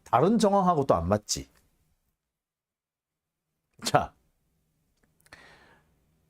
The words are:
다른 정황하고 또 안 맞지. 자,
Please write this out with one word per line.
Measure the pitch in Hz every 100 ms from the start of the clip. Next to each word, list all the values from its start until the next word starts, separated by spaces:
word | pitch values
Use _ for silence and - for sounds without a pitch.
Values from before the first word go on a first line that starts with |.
다른 | - 117 170 233
정황하고 | 214 202 180 160 135
또 |
안 | 95 82
맞지. | 104 - - - _ _ _ _ _ _ _ _ _ _ _ _ _ _ _ _ _ _ _ _ _ _ _
자, | - 139 - - _ _ _ _ _ _ _ _ _ _ _ - - - _ _ _ _ _ _